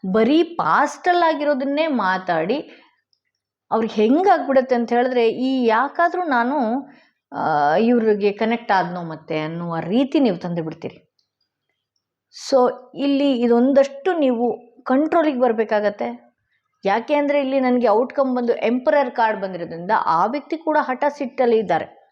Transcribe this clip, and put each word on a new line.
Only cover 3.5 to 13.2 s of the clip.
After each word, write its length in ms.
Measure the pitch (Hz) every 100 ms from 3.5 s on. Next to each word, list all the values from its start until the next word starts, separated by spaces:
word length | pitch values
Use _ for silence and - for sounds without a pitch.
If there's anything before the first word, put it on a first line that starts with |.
| _ _
ಅವ್ರಿಗೆ 220 | 220 220
ಹೆಂಗಾಗ್ಬಿಡತ್ತೆ 800 | 214 214 285 381 339 269 269 262 240
ಅಂತ 180 | 233
ಹೇಳಿದ್ರೆ, 360 | 240 254 247 233
ಈ 360 | - 254 262 233
ಯಾಕಾದ್ರೂ 580 | 214 277 285 349 359
ನಾನು, 640 | 349 247 233 294 220 254 277 - _ _ _ -
ಆ, 380 | - 151 143 165
ಇವ್ರಿಗೆ 560 | 226 240 220 208 202
ಕನೆಕ್ಟ್ 400 | 202 220 233 226
ಆದ್ನೋ 320 | 196 175 180
ಮತ್ತೆ 360 | 170 156 - 156
ಅನ್ನುವ 380 | 156 165 170 165
ರೀತಿ 400 | 165 220 277 311
ನೀವು 180 | 254 175
ತಂದು 260 | 180 170
ಬಿಡ್ತೀರಿ. 520 | 160 156 - - _ _ _ _ _ _ _ _ _ _ _ _ _ - -
So 240 | 269 247 - - -
ಇಲ್ಲಿ 460 | 277 277